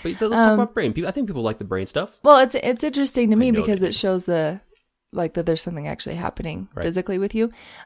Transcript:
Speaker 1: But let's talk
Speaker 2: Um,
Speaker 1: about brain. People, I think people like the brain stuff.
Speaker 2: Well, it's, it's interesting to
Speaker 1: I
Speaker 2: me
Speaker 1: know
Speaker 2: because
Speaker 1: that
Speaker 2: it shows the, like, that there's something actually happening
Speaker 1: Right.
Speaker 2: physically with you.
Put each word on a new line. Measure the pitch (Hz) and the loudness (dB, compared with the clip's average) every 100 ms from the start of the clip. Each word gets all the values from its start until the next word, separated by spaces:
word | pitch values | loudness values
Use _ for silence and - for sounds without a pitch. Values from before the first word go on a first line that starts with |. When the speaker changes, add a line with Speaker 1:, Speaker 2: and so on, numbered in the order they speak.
Speaker 1:
But | 165 185 | -6 -4
let's | 220 233 | 0 4
talk | 226 | 4
Speaker 2:
Um, | 214 | 4
Speaker 1:
about | 208 | 2
brain. | - 147 | 0 -2
People, | 110 175 | -2 -4
I | |
think | 233 233 | -4 -4
people | 151 | -4
like | 113 110 | -4 -4
the | 101 | -4
brain | 92 95 | -4 -4
stuff. | - 190 - | -4 -6 0
Speaker 2:
Well, | 285 285 | 6 8
it's, | 254 - | 8 2
it's | - 240 | -2 -2
interesting | 302 285 277 - 233 | -2 -2 0 2 2
to | 214 | 4
Speaker 1:
I | |
Speaker 2:
me | 254 | 2
Speaker 1:
know | 220 | 2
Speaker 2:
because | 214 202 | 0 0
Speaker 1:
that | 185 | 0
Speaker 2:
it | - | 0
shows | 202 185 180 | -2 -2 0
the, | 170 156 185 - _ _ _ _ | 0 0 -4 -12 _ _ _ _
like, | - 165 | -6 -4
that | 175 170 | -2 -2
there's | 160 | -2
something | - 165 147 | -4 -8 -8
actually | - - 165 | -10 -8 -8
happening | 175 - 170 165 196 | -8 -8 -10 -10 -12
Speaker 1:
Right. | - | -8
Speaker 2:
physically | 170 185 180 185 | -4 -4 -4 -4
with | 196 220 | -2 -2
you. | 226 - - - | -2 -4 -20 -20